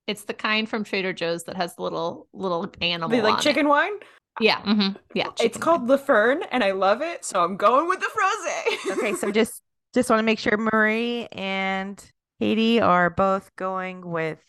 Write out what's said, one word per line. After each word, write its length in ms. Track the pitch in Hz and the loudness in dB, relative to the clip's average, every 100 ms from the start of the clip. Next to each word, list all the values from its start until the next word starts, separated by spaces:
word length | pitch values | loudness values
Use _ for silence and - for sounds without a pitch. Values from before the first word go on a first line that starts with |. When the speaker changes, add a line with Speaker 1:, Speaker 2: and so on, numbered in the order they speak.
| - | -10
Speaker 1:
It's 160 | 208 | -8
the 100 | - | -8
kind 340 | 214 226 214 220 | -6 -2 -2 -2
from 140 | 226 | -4
Trader 280 | 208 202 185 | -4 -4 -4
Joe's 320 | 180 170 170 | -4 -4 -4
that 120 | - 180 | -6 -6
has 200 | 175 - | -6 -4
the 60 | |
little, 440 | 180 165 170 156 - | -6 -4 -6 -6 -14
little 380 | - 190 170 196 - | -8 -4 -4 -6 -4
animal 280 | 175 175 165 240 | -2 -2 0 2
Speaker 2:
The, 60 | |
like, 120 | 214 | 2
Speaker 1:
on 40 | - | 2
it. 40 | |
Speaker 2:
chicken 260 | 294 285 294 | 2 2 4
wine? 240 | 285 339 415 - _ _ - | 2 2 -4 -14 _ _ 0
Speaker 1:
Yeah, 200 | 226 156 | 2 2
mm-hmm. 340 | - 208 196 202 - | 2 2 2 -2 -6
Yeah, 140 | - - | -4 -4
Speaker 2:
It's 120 | - | -2
Speaker 1:
chicken 180 | 233 - | -2 0
Speaker 2:
called 200 | - 330 | 0 2
Speaker 1:
wine. 80 | 240 | 4
Speaker 2:
La 60 | 269 | 2
Fern, 460 | - 233 220 294 415 | 4 4 4 2 -2
and 120 | 254 | 0
I 80 | 196 | 0
love 300 | 190 190 233 | 2 2 2
it, 220 | 320 339 | -2 -6
so 180 | - 196 | -4 0
I'm 120 | 170 190 | 0 2
going 320 | 208 254 339 | 4 4 2
with 120 | 370 | -2
the 60 | 415 | -4
frosé. 840 | 453 381 427 339 175 - 427 - | 0 0 0 -4 -4 -4 -4 -4
<laughs> 60 | 294 | -2
Speaker 3:
Okay, 160 | 226 | -2
so 160 | 180 - | -2 0
just, 320 | 208 214 - - _ _ | 0 0 -2 -20 _ _
just 160 | 247 247 | -2 2
wanna 120 | 220 | 2
make 140 | 220 226 | 2 0
sure 160 | - 214 | 0 0
Marie 720 | 220 220 214 220 240 240 226 | 2 2 2 0 -2 -4 -8
and 720 | - 190 190 190 190 190 196 - _ _ _ | -8 -6 -4 -2 -4 -6 -12 -18 _ _ _
Katie 400 | 214 214 226 233 | 0 2 4 4
are 300 | 190 180 175 | 4 4 4
both 440 | 170 196 190 - - | 2 2 0 -4 -8
going 440 | 190 190 185 185 180 | -6 -4 -6 -10 -6
with 300 | 165 160 156 | -4 -4 -6